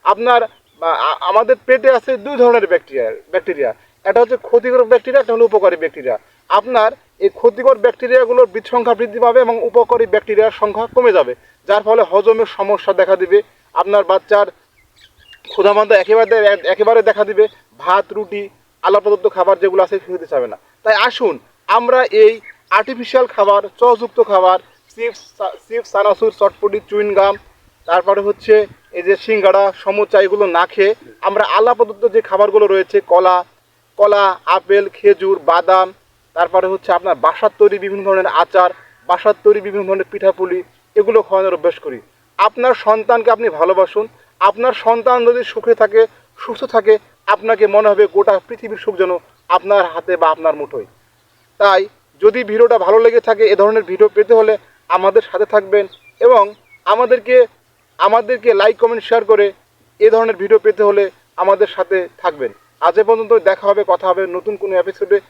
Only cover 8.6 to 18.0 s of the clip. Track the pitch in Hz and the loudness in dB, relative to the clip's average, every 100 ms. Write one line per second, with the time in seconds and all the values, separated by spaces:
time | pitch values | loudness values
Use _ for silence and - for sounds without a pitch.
8.6 | - 247 233 220 233 220 240 240 233 226 | -4 -2 -2 -2 -4 0 2 2 0 -2
9.6 | 233 247 226 247 226 214 - 208 214 - | 0 0 0 0 0 -2 -2 0 0 -2
10.6 | 214 202 233 254 240 185 147 - _ _ | -6 -4 -2 0 2 2 -2 -6 _ _
11.6 | - 202 208 226 175 190 202 226 208 - | -4 -2 0 0 2 0 2 0 -2 -4
12.6 | 196 202 - 185 185 190 185 202 - _ | -4 -2 0 0 2 0 2 0 0 _
13.6 | _ - 185 202 196 190 _ 208 196 _ | _ -6 0 0 0 -2 _ 0 0 _
14.6 | _ _ _ _ _ _ _ _ - - | _ _ _ _ _ _ _ _ -10 0
15.6 | 196 208 214 208 185 220 226 226 208 202 | 2 2 2 0 2 2 2 2 2 0
16.6 | 156 - 214 233 220 202 208 202 214 _ | -2 0 2 2 2 -2 -2 0 -2 _
17.6 | _ _ 180 190 | _ _ -2 -2